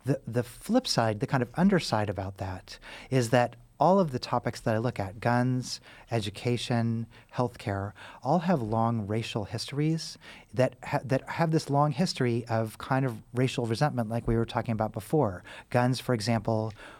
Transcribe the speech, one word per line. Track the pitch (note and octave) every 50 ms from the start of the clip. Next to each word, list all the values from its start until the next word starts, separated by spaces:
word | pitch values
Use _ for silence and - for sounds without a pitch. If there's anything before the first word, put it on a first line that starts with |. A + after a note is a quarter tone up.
| -
The, | A#2+ D3 - -
the | - G#2+ B2
flip | A#2+ - - - - - A3+ B3+ -
side, | - - - A#2 A2+ G#2+ G#2
the | A2
kind | - - B2+
of | B2 - -
underside | D3+ F3+ G3+ G3+ D#3+ - - A#2 G#2+ G#2 G#2
about | F#2+ G2 F#2+ G2 G2 -
that, | F#2+ F#2 F#2 - - - - - - - - - - -
is | B2+ C3 A#2+ A2+
that | C3 B2 A#2+ A#2 - - - - _ -
all | C#3+ E3+ F#3+ G3+
of | F3+ D3
the | B2+ A#2+
topics | - - B2+ A#2+ - A#2+ - -
that | - A#2+ A2
I | A2
look | A#2 B2 - -
at, | G2 F#2 G2+ A2
guns, | - A#2+ A#2+ B2 B2 B2+ B2+ B2+ A#2+ - - - - - - - - -
education, | A#2 A#2 G#2 G#2 - - - B2 B2 A2+ - - B2 A#2 A2+ A#2 A2+ A#2 A2+ - - - - _ -
healthcare, | - B2 A#2+ - - - A2 G2 G2 G2 G#2 - - - - - -
all | - C3 D#3+ F3+
have | D#3+ F#3 F3+ C3+
long | A2+ G#2+ A2 A2+ A2+ A#2 A#2 A2+ G2+
racial | F#2+ G#2+ A#2 A2+ - - A2+ G2
histories | - - A2+ - - C3 C#3+ D3+ D#3+ D#3+ D#3+ - - - - - - - - - -
that | - - B2+ B2+ - - -
ha-, | - - C#3 -
that | A2 C3 - -
have | - - - E3 D#3+
this | D#3+ D#3 - -
long | C#3 C#3+ D3 D3+
history | - - F#3 E3+ - - C3 A#2+ A#2 A#2+ A#2+ A#2+
of | A#2 A2+ A2+ A2 -
kind | - - - C3+ C3+ C3+
of | B2+ A2 G#2+ - - -
racial | B2 C3 B2 - C3+ A#2+
resentment | A2 A#2 G#2 D3 D3 B2+ B2 A2+ G#2
like | A#2 A#2+ - A#2+
we | A2+
were | A2+ A#2
talking | - - A#2 G#2+ A#2+
about | A2+ G#2 A2 G#2+
before. | - A2 - - E3 D3+ C3 G2+ F2+ F2 - - - - - -
Guns, | - B2 B2 B2+ B2+ -
for | - - B2+
example, | A2 G2 A#2+ A2+ A2 - A2+ A2+ A2 A2 A2 G#2+ - - - -